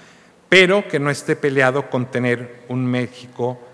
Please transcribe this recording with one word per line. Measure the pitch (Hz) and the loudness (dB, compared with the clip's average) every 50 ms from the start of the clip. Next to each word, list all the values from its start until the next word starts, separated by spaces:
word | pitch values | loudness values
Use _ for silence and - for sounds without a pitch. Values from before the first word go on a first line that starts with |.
| - - - - - - - _ _ _ | -20 -20 -20 -20 -20 -20 -20 _ _ _
pero | - 185 185 180 190 208 202 196 | 4 4 4 4 4 2 0 -2
que | - 147 | -2 -2
no | 143 143 | 0 -2
esté | 139 135 - - 156 | -2 -2 -2 -2 -2
peleado | 151 - 147 135 139 135 127 131 143 135 - | 0 0 0 2 4 4 4 2 0 -2 -2
con | - 127 123 123 | -2 -2 -2 -2
tener | - 123 123 123 120 120 123 123 - - - - | -2 -2 0 0 0 -2 -4 -8 -16 -16 -12 -6
un | 127 127 127 | -4 -2 0
México | 123 123 123 123 113 - - - 127 - - 120 123 127 - - - | 0 0 0 -2 -4 -6 -12 -20 -14 -8 -4 -4 -4 -4 -6 -12 -20